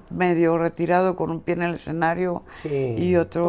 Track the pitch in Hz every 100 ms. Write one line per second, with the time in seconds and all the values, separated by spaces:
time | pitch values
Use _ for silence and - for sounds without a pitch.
0 | - 175 180 165 165 165 165 - 170 180
1 | 185 180 160 165 - 175 175 165 147 160
2 | 165 170 185 175 - - 156 139 131 110
3 | 180 175 165 170